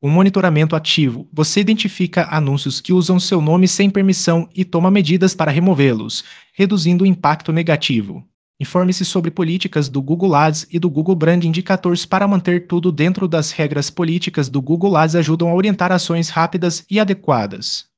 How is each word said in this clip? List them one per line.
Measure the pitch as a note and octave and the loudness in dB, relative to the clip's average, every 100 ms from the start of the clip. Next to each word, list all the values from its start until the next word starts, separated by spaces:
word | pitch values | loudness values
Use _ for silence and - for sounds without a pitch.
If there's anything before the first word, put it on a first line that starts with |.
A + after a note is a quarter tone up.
Um | C#3+ | 2
monitoramento | D#3+ G3 G3 F#3 D3+ D#3 D#3 | 4 4 2 2 2 2 0
ativo. | D#3 - C#3+ A#2 - | -2 0 0 -2 -10
Você | D3+ D#3 - | -2 0 0
identifica | G#3 A3 G#3+ - F3+ F3+ D#3+ | 0 0 -2 -4 -4 -2 -2
anúncios | D#3 C#3+ C#3 C#3 C3+ | -2 0 -2 -4 -8
que | - | 0
usam | F3+ F3 F3+ | 0 2 0
seu | F3+ F#3 | 2 0
nome | D#3 E3+ F#3 | 2 2 2
sem | - G3+ | 2 0
permissão | G3+ G3 F#3 - E3 E3 | 2 0 2 0 0 -2
e | - | -4
toma | F3+ E3+ F3+ | -2 0 2
medidas | G3+ D#3 F3+ F#3 | 2 2 2 2
para | - D#3 | 0 -2
removê-los, | C#3+ F3+ E3 C#3 A2+ A2 - - - _ | 2 2 4 2 2 -4 -10 -10 -20 _
reduzindo | _ G3 G3+ E3 F3 | _ 0 2 2 2
o | F#3+ | 2
impacto | F3+ D3+ D#3 - | 2 0 -2 -2
negativo. | D#3+ E3 D3+ - A#2+ G2+ - - _ _ _ | -2 0 0 0 -2 -2 -10 -16 _ _ _
Informe-se | C#3+ F3+ F#3 F#3 | -4 0 0 0
sobre | F#3+ F#3+ E3+ | -2 -2 -4
políticas | D#3+ E3+ F3+ F3+ D#3 C#3 | -4 -2 -2 -2 -2 -2
do | C3+ | -4
Google | C3+ E3+ F#3+ D3 | -4 -2 2 2
Ads | D#3 D#3 - | 2 0 -4
e | E3+ | -2
do | F3 | -2
Google | C#3+ D#3 F#3 | -2 -2 0
Brand | D#3 F3 | 2 2
Indicators | E3+ D#3+ F#3 F#3 F3+ F3 - | 2 -2 -2 -2 0 -2 -2
para | F#3+ G3+ | -2 2
manter | G3 F3+ F3 F3 | 0 0 -2 -2
tudo | F3 E3+ | -2 -2
dentro | D3 D#3 F#3 F#3+ | 0 0 0 -2
das | D#3+ D3 | -2 -2
regras. | - D3+ D3 C#3+ | -4 -4 -2 -6
Políticas | - E3+ E3+ E3+ E3+ C3+ | -4 -2 -2 -4 -4 -2
do | C#3 | -4
Google | C3 E3+ G3 E3+ | -2 0 2 2
Ads | D#3+ E3+ | 2 2
ajudam | D3+ E3 E3+ | 0 0 0
a | |
orientar | F3 G3+ G3 F3+ | 0 0 0 0
ações | F#3 - E3+ E3 | 0 0 -2 -2
rápidas | - E3 F3+ F3 E3 - | 0 -2 0 -2 -4 -4
e | G3+ | -2
adequadas. | G#3 G3 - B2+ G2+ F#2+ G#2 - - | 0 -2 0 -2 -2 -8 -10 -10 -12